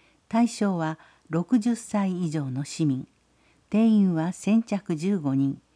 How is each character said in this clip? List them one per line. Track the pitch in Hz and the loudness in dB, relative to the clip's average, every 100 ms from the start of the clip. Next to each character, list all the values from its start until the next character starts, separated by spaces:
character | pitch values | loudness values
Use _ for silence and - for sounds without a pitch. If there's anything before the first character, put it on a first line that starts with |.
| _ _ _ | _ _ _
対 | 226 233 | 0 0
象 | - 202 180 | 2 -2 0
は | 160 160 - _ _ | -2 -6 -12 _ _
六 | 160 175 254 | -4 0 0
十 | 240 226 | 2 -2
歳 | - 208 190 180 175 | -4 -2 -2 -2 -2
以 | |
上 | 156 135 | -4 -4
の | 127 143 | -6 -6
市 | - 156 | -2 -2
民。 | 131 - _ _ _ _ _ _ | -2 -6 _ _ _ _ _ _
定 | 208 226 | 2 4
員 | 214 190 165 | 4 4 2
は | 165 | -2
先 | - - 226 | -4 0 2
着 | 226 202 - 160 | 2 -4 -4 -4
十 | 180 202 | -2 0
五 | 143 135 | 0 0
人。 | 139 - _ | 0 -2 _